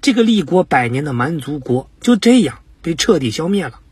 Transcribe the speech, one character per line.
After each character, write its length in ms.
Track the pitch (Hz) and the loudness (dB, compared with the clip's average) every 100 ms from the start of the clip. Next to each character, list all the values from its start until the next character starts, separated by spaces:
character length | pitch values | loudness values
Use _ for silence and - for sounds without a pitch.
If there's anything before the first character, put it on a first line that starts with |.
这 100 | - | 0
个 120 | 233 | 2
立 180 | 226 220 | 2 2
国 220 | 147 175 | 2 0
百 240 | 180 - 120 | 2 0 0
年 180 | 127 151 | -4 -4
的 80 | |
蛮 240 | 123 127 165 | -4 -4 -4
族 220 | 131 147 | -6 -10
国 320 | 127 123 - _ | -4 -4 -4 _
就 140 | - 233 | 0 2
这 260 | 233 254 | 4 4
样 200 | 160 - _ _ | 2 -4 _ _
被 140 | - 165 | -8 -6
彻 240 | - 185 | 0 0
底 100 | 131 | 0
消 180 | 107 160 | -4 -2
灭 180 | 202 156 | -2 -4
了。 140 | - _ | -12 _